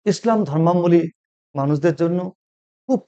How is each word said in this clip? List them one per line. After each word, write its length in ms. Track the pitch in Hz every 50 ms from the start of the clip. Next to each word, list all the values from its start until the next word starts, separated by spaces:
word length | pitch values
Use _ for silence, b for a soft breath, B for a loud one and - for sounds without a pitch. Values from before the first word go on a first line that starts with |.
| -
ইসলাম 340 | 208 190 - - 226 226 220 214
ধর্মাবলম্বী 580 | 139 139 156 160 170 180 180 175 175 170 170 165 170 - _ _ _ _ _ _ _ -
মানুষদের 400 | 143 135 139 151 147 139 175 160
জন্য 240 | - 170 170 175 180 180 185 - _ _ _ _ _ _ _ _ _ _ -
খুব 100 | 262 214 -